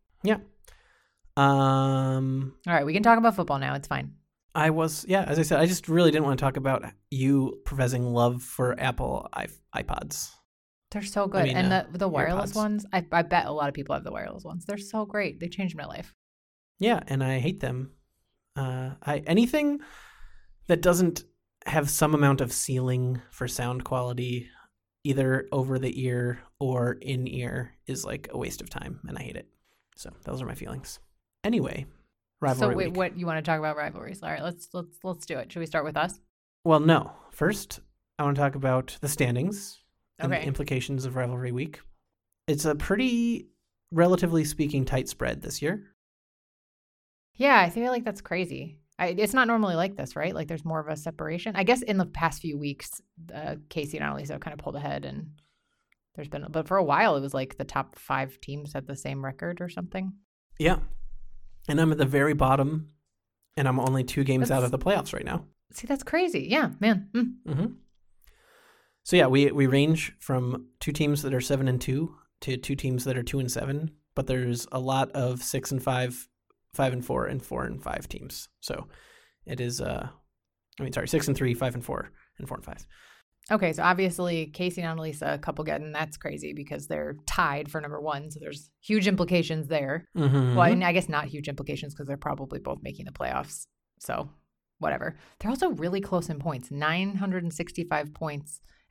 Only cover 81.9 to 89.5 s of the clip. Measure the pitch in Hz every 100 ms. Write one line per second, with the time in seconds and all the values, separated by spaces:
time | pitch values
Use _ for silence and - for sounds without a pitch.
81.9 | 135 - - _ - - - - - -
82.9 | - - - _ _ - 214 180 160 165
83.9 | 185 190 175 180 165 156 151 180 175 165
84.9 | 160 156 147 147 147 - 151 156 151 151
85.9 | 151 151 - 151 147 151 147 143 147 147
86.9 | 156 147 143 - - 160 143 151 160 147
87.9 | 147 151 143 156 - 156 147 - _ -
88.9 | 214 190 190 175 180 160